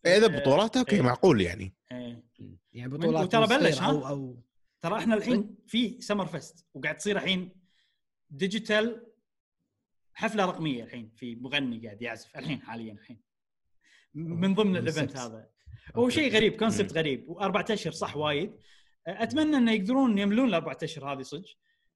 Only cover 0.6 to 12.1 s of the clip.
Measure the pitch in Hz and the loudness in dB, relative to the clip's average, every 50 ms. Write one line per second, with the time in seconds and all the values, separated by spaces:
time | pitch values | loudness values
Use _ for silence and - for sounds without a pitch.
0.6 | 208 226 - 262 247 - 208 202 127 123 123 - - 190 147 107 90 85 92 110 | 4 4 2 0 2 4 4 4 4 4 4 6 6 6 6 6 4 0 -2 -6
1.6 | 92 95 - _ _ _ 127 123 123 120 120 117 _ _ _ _ 107 101 95 87 | -10 -12 -12 _ _ _ -14 -12 -12 -12 -14 -16 _ _ _ _ -20 -20 -20 -20
2.6 | _ _ _ 120 120 127 131 147 165 165 156 160 165 185 233 226 220 208 247 285 | _ _ _ -12 -10 -8 -6 -2 0 0 2 2 0 2 4 4 4 6 4 4
3.6 | 294 - 151 - 180 220 - 151 131 135 143 139 135 127 123 123 - _ _ _ | 4 4 2 2 2 0 0 0 -2 -4 -6 -6 -8 -10 -12 -14 -20 _ _ _
4.6 | _ _ _ _ - 165 202 226 - 226 220 208 175 208 254 208 208 - - - | _ _ _ _ -6 -4 -4 -2 0 0 0 0 2 2 2 2 0 -2 -10 -20
5.6 | _ - - 226 247 196 - - - - 208 202 185 156 - 147 - - _ _ | _ -4 -2 -2 -2 -2 -4 -10 -4 -2 -2 -2 -2 -4 -6 -10 -12 -12 _ _
6.6 | _ _ _ - 156 151 160 - - 208 202 190 - 175 190 185 185 - - - | _ _ _ -8 -6 -6 -6 -4 -4 -2 -2 -2 0 0 -2 -2 -2 -8 -14 -20
7.6 | _ _ _ _ _ _ _ _ _ _ _ _ _ _ 143 135 180 196 196 220 | _ _ _ _ _ _ _ _ _ _ _ _ _ _ -6 -4 -4 -2 -2 -4
8.6 | 220 - 262 220 214 240 233 - - - _ _ _ _ _ _ _ _ _ _ | -2 0 0 2 2 0 -4 -8 -16 -20 _ _ _ _ _ _ _ _ _ _
9.6 | _ _ _ _ _ _ _ _ _ _ _ - 196 220 - 214 190 180 160 147 | _ _ _ _ _ _ _ _ _ _ _ -4 -4 -2 0 0 0 0 0 -2
10.6 | 165 156 135 120 113 110 - 123 113 107 _ _ 131 120 117 117 127 131 135 147 | -4 -4 -4 -4 -8 -12 -14 -14 -16 -16 _ _ -14 -12 -12 -12 -10 -4 -4 -2
11.6 | 139 123 117 110 117 110 101 101 117 117 | -2 -2 -6 -8 -12 -14 -14 -10 -10 -10